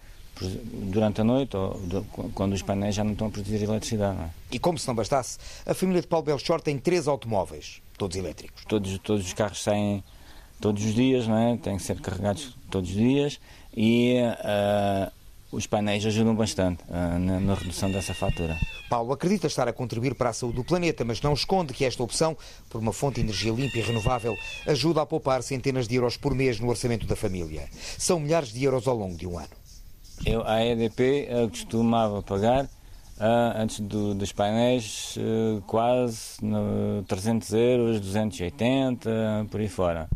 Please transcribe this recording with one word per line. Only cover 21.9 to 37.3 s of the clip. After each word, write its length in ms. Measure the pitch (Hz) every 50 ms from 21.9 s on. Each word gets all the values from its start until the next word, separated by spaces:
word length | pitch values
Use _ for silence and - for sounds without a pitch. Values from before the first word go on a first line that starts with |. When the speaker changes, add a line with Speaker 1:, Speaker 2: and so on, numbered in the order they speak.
| 113 - 123
Speaker 2:
opção 320 | 110 - - 160 160 156 - - - - - - -
por 100 | - 113
uma 120 | 110 113 104
fonte 240 | - 143 143 117
de 60 | 120 117
energia 300 | 110 104 90 101 113 110
limpa 240 | 117 139 127 -
e 60 | 120 107
renovável 520 | 107 117 113 98 127 127 120 117 117 104 92 - - - - -
ajuda 360 | - 156 127 123 165 165 156 151
a 40 |
poupar 360 | - 156 156 - 147 131 127 113
centenas 440 | - 139 127 110 139 131 131 123
de 100 | 101 123
euros 200 | 127 123 120 113
por 180 | - - 143 131
mês 240 | 123 135 131 120 101
no 100 | 117 120
orçamento 380 | 120 - - 123 117 107 -
da 100 | - 104
família. 520 | - - 104 95 90 85 78 78 76 73 - - - - - - -
São 200 | - - 185 165
milhares 320 | 147 143 165 170 147 117
de 140 | 107 123 135
euros 240 | 139 131 131 - 131
ao 80 | 123
longo 200 | 113 101 92 87
de 100 | 82 90
um 120 | 90 87 85
ano. 100 | 80 - - - - - - - - - - - - - - - -
Speaker 1:
Eu, 220 | - 110 113 107
a 180 | 113 110 113 113
E 100 | 117 120
D 140 | 113 117 110
P, 380 | - - 127 131 139 143 139 -
eu 220 | 120 120 117 110
costumava 720 | - - - - - 113 117 117 117 117 113 107 104 101 95
pagar, 440 | - 101 98 101 113 123 135 139 - - - - - - - - - - -
ah, 360 | 107 110 117 120 120 117 104
antes 240 | 110 110 110 - -
do, 340 | 107 101 104 107 104 104 101
dos 160 | 98 101 98
painéis, 840 | - - 104 104 110 113 120 123 127 127 110 101 - - - - - 113
eh, 420 | 110 110 110 110 110 113 110 104 98
quase 760 | - - 110 113 120 127 127 123 120 113 104 - - - - 110
no, 600 | 107 107 107 104 104 104 104 104 104 104 104 101 -
trezentos 440 | 104 95 98 113